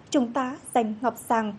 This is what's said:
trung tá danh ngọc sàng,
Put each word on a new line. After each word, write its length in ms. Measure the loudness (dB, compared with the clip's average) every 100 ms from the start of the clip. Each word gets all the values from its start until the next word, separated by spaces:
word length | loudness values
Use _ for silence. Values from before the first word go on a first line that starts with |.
| -2
trung 220 | 2 2
tá 240 | 0 -4 -6 -2
danh 200 | 0 0 0
ngọc 140 | -2 -2 0
sàng, 260 | 0 0